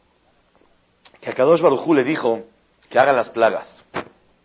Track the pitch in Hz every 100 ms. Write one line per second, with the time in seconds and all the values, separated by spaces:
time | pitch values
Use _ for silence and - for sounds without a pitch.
0 | _ _ _ _ _ _ _ _ _ _
1 | - _ - 127 135 165 165 131 156 147
2 | 127 160 120 113 - _ _ _ _ 120
3 | 135 127 113 117 110 92 - - _ -
4 | - _ _ _